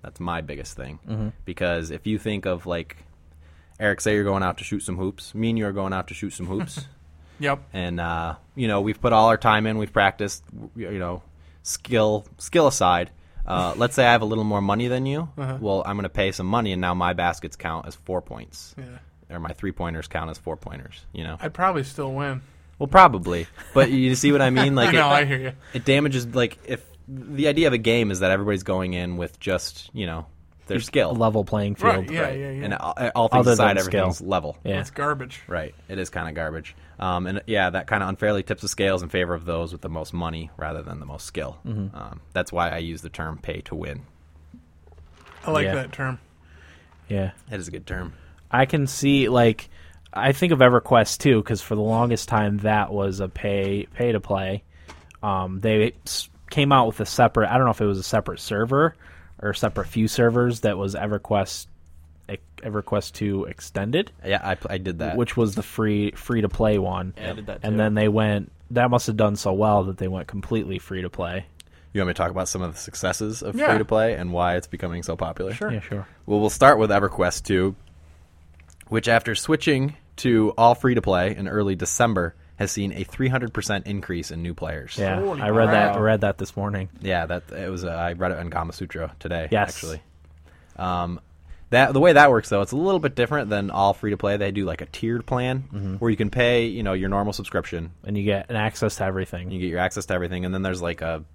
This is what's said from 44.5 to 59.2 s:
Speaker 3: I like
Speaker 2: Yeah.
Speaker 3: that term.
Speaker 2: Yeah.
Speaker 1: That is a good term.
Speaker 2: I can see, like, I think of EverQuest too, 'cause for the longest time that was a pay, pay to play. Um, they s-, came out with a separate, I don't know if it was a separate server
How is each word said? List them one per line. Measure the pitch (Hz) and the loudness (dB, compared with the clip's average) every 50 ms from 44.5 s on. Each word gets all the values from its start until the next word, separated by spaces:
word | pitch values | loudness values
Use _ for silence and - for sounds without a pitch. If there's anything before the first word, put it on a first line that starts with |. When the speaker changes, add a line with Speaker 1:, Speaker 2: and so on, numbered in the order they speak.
| - - - _ _ - _ - - - - - - - - - - - - | -20 -20 -20 _ _ -20 _ -20 -20 -20 -20 -20 -20 -20 -20 -20 -20 -10 -4
Speaker 3:
I | - | 0
like | 156 151 143 | 0 2 2
Speaker 2:
Yeah. | - - | 2 0
Speaker 3:
that | 135 - 143 - | -2 -4 -6 -6
term. | - 139 131 127 117 - _ _ _ _ - - - - - - - _ _ _ - - | -6 -4 -4 -4 -6 -10 _ _ _ _ -20 -20 -20 -20 -20 -20 -20 _ _ _ -20 -8
Speaker 2:
Yeah. | - 107 98 95 95 - - - - | -4 -2 -2 -2 -2 -4 -10 -14 -10
Speaker 1:
That | 117 98 | -10 -10
is | 87 85 | -8 -10
a | |
good | 92 90 - | -12 -14 -10
term. | - 92 92 90 87 - - - - - - - - | -10 -8 -8 -8 -10 -12 -16 -20 -20 -20 -20 -10 0
Speaker 2:
I | - 120 135 | 2 2 4
can | 135 - 151 139 | 4 4 0 0
see, | 135 - - 139 139 139 139 131 110 | 0 -2 0 2 4 6 6 4 4
like, | 127 131 127 117 110 - - - - - - - - - - - | 6 6 6 6 6 2 -6 -18 -20 -20 -20 -20 -20 -20 -20 -10
I | - 98 110 135 139 | -6 0 2 2 2
think | - 180 175 | 4 4 2
of | 165 131 | 6 8
EverQuest | 131 123 123 120 - - 131 117 107 - - - | 8 8 8 6 4 6 6 6 6 4 0 2
too, | - 147 127 110 104 | 4 6 6 6 4
'cause | - 113 98 | 2 -4 -4
for | - - 113 | -2 -4 -2
the | 107 | 0
longest | 107 107 110 113 120 120 117 110 - | 0 2 2 2 2 2 0 -2 -2
time | - 120 110 107 101 101 | 0 0 2 2 2 0
that | 104 101 107 107 107 101 - | 0 2 2 2 2 2 0
was | 101 101 98 98 92 98 | -2 -2 -2 -2 -2 -4
a | 98 92 | -6 -6
pay, | - - - 104 101 101 98 98 98 101 - - - | -6 -4 -2 -2 0 0 0 0 -2 -2 -4 -8 -6
pay | - 120 120 | -2 0 0
to | 113 104 | 0 0
play. | 95 - 101 95 95 95 95 104 _ _ - - - - - - - - - - - | 0 -2 -2 -2 -2 -4 -4 -6 _ _ -20 -20 -20 -20 -20 -20 -20 -20 -16 -6 -2
Um, | 104 98 95 92 92 95 95 | -2 0 0 -2 -4 -6 -2
they | 104 110 110 107 107 117 - - - | 0 2 4 4 2 2 0 -6 -12
s-, | - - - - - - - - - | -8 -8 -8 -8 -10 -14 -20 -18 -6
came | - 156 139 139 143 | 0 0 4 6 6
out | 135 120 | 6 4
with | 113 - - | 2 0 -4
a | 107 | -6
separate, | - - - 123 113 - 117 107 - | -4 2 4 4 4 6 2 2 4
I | 113 | 2
don't | 131 131 | 2 2
know | 120 | 2
if | 104 - | 2 2
it | 107 | 0
was | 104 101 95 | 0 0 -2
a | 90 | -4
separate | - - 110 101 - 87 - | -2 -2 -2 -2 -2 -10 -10
server | - - 110 101 113 120 135 143 156 165 160 _ - - - - | -8 -4 -2 -2 0 0 2 2 2 2 0 _ -20 -20 -20 -20